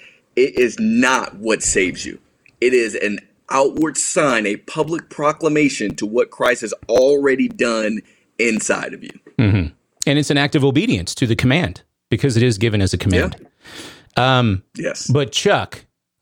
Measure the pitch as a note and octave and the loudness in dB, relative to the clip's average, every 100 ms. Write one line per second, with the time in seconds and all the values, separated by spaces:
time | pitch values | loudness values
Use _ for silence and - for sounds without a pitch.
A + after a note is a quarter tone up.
0 | - _ _ - G3+ - A#2+ - A2 A2+ | -20 _ _ 0 0 2 0 0 0 2
1 | B2+ B2+ G2+ F2+ G#2+ A#2+ - G#2 F#2 - | 2 2 -2 -6 -2 -2 0 0 0 -2
2 | - G1+ _ _ _ _ B2 B2+ A2+ G#2 | -12 -14 _ _ _ _ 2 2 0 -2
3 | G#2 G2+ - _ - C3 C#3 - D#3 - | -6 -6 -12 _ -4 0 0 0 -2 -2
4 | - - D3 A2+ G#2 E2+ - D#3+ D3+ E3 | -2 0 2 0 -2 -6 -6 -6 -4 -6
5 | - - D3 D3+ D#3+ D3+ C#3+ - G2+ E2+ | -10 -4 -2 0 0 2 0 0 -6 -6
6 | G#2+ A#2 - - B2+ B2 G#2+ - - A#2+ | -4 -2 -2 -2 -2 -2 -4 -10 0 2
7 | C3 C#3+ C#3 C3 B2 A2 A#2+ A2+ G#2+ G#2+ | 4 2 2 0 -2 -2 -2 0 -2 -4
8 | - _ _ - A#2 A2 - F#2+ - - | -10 _ _ -2 0 0 -2 -4 -6 -12
9 | - - - - G#2 G2+ D#2 - _ _ | -16 -20 -8 0 2 2 -2 -8 _ _
10 | - C#3+ C#3+ C#3+ C#3+ D#3 C#3 C3 A3+ A2+ | 0 0 2 0 2 2 2 2 0 0
11 | - - A#2 A2+ B2+ D3+ A#2+ - _ _ | -4 -2 0 2 2 2 0 -6 _ _
12 | _ A#2+ C#3+ A#2 B2 G2 A#2 G#2 F#2 - | _ 0 2 4 2 2 0 2 0 0
13 | G2+ F#2 F2+ - - _ - - - - | 2 2 0 -6 -18 _ -20 -18 -18 -20
14 | _ - B2+ B2+ A#2+ F#2+ - - D#3+ - | _ 0 2 4 2 0 -6 -8 -8 -6
15 | - C#3+ C#3 - G3+ D3+ F#2+ - - _ | 0 0 0 -2 0 0 -2 -12 -20 _
16 | _ _ | _ _